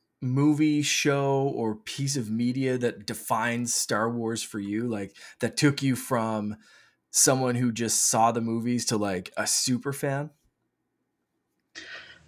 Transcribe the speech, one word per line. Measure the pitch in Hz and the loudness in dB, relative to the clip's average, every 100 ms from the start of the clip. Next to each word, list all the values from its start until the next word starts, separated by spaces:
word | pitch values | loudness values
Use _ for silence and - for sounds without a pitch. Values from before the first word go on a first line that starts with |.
| _ _ | _ _
movie, | 127 131 147 147 156 147 | -2 2 4 4 4 2
show, | 143 - 143 139 139 135 139 | 0 0 2 2 2 2 0
or | - 110 107 | 0 -2 -4
piece | - - 139 143 | -8 -6 -4 -2
of | 107 | -2
media | 110 120 131 131 127 | 0 0 0 0 0
that | 120 104 104 | 0 -2 -8
defines | 113 - 113 117 120 120 | -10 -2 0 0 -2 -2
Star | - - 107 113 | -2 0 0 0
Wars | 120 113 113 | 0 -4 -4
for | - 107 | -6 -6
you? | 101 107 123 | -4 -2 -2
Like, | 107 98 - - - | -4 -6 -12 -20 -4
that | 117 - | -4 2
took | 147 139 | 2 4
you | 135 | 0
from | 123 - 123 113 110 107 110 - - _ _ _ | 0 0 0 0 -2 -4 -8 -14 -20 _ _ _
someone | - - 131 127 | 2 4 4 2
who | 123 123 | 2 0
just | 113 113 - - | 0 0 2 2
saw | 117 117 | 4 4
the | 117 | 4
movies | 113 113 120 123 - | 0 -2 0 -2 0
to, | 107 | 0
like, | 101 92 - - | 0 -2 -4 -4
a | 104 | -2
super | - - 120 143 | 0 0 0 -2
fan? | 139 143 139 147 - _ _ _ _ _ _ _ _ _ _ _ _ _ - - - - - | -4 -2 -2 -4 -12 _ _ _ _ _ _ _ _ _ _ _ _ _ -20 -16 -18 -18 -20